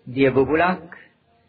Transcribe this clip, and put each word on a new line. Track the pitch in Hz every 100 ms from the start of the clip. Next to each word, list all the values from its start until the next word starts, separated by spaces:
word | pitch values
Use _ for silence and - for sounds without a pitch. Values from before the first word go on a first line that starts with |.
| 127
දිය | 127 135
බුබුලක්, | 123 131 160 175 180 - - - _ _ _